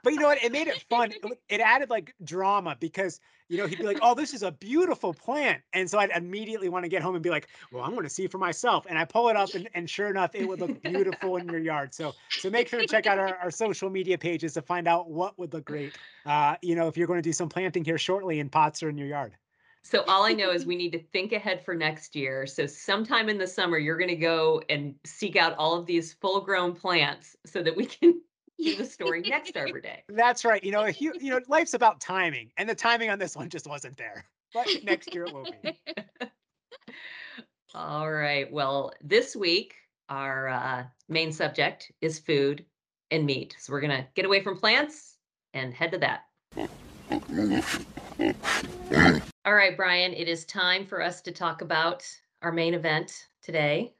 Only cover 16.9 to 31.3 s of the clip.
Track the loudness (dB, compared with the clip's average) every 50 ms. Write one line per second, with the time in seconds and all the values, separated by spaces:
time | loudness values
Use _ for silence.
16.9 | 2 0 0 2 2 0 0 0 0 0 -2 -2 -2 -2 -2 0 0 -2 0 0
17.9 | 0 0 2 0 0 0 0 -2 -2 -2 -2 2 4 6 6 6 4 -2 -4 -4
18.9 | -4 -4 -6 -6 -4 -6 -6 -8 -10 _ _ _ _ _ _ _ _ _ _ 0
19.9 | 0 0 4 6 6 6 6 6 4 2 2 2 2 0 0 -2 -2 -2 -2 -4
20.9 | -4 -6 -8 _ _ -2 -2 0 -2 -2 -2 -2 -4 -4 -4 -6 -4 0 0 0
21.9 | -2 -2 -12 -10 -6 -4 -4 -2 -2 -4 -6 -6 -4 -4 -4 -4 -4 -10 -2 -2
22.9 | 0 0 0 0 0 0 2 0 0 -2 -2 -4 0 0 0 2 2 0 2 0
23.9 | 0 0 0 -2 0 0 2 2 2 4 4 4 2 2 0 -2 -4 -2 -2 -6
24.9 | -10 _ _ -20 -10 -6 -6 0 4 4 4 4 4 2 2 2 2 0 0 0
25.9 | 0 0 0 -2 -12 _ -2 0 0 0 0 0 0 0 0 0 -2 -4 -2 0
26.9 | 2 4 2 2 0 -6 -14 -20 -20 _ _ -8 -6 -2 0 0 0 0 -4 -4
27.9 | -2 6 6 6 6 6 -2 _ _ _ _ _ _ -4 -2 -2 -2 -2 -6 -8
28.9 | -8 _ -4 -2 -2 -2 -2 -2 -4 -4 -4 -6 -6 -6 -6 -6 -6 -10 -12 -12
29.9 | -16 -16 _ -8 0 2 4 4 4 2 2 2 2 2 2 0 0 2 0 0
30.9 | -2 -2 -4 -4 -4 -4 -4 -2